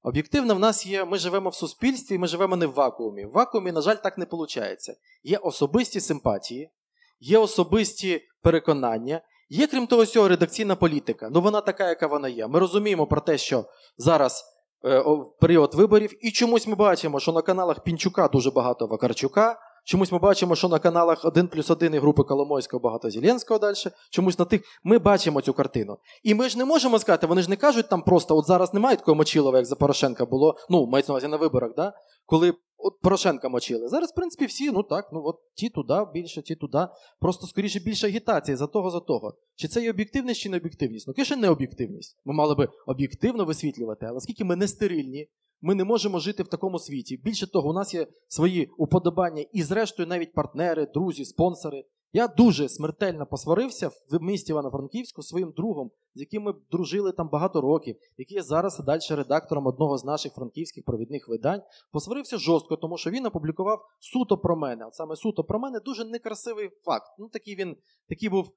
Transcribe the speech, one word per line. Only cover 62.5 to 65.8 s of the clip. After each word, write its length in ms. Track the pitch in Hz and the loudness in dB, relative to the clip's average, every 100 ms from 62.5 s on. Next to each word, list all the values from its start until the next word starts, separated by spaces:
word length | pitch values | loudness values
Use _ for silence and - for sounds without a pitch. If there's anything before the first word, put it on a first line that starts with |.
| 165 - 156 | 0 0 -8
тому 200 | 165 175 | -6 -8
що 120 | 165 | -6
він 160 | 240 - | -6 -6
опублікував 540 | 170 151 156 190 214 _ _ | -6 -8 -6 -4 -6 _ _
суто 380 | - 254 247 196 | -8 -6 0 0
про 180 | - 165 | 0 -2
мене. 300 | 143 117 113 | -4 -8 -14
От 100 | - | -14
саме 200 | 160 156 | -12 -6
суто 280 | 220 208 | -6 -6
про 160 | 156 214 | -4 -6
мене 200 | 269 | -6
дуже 260 | 233 | -10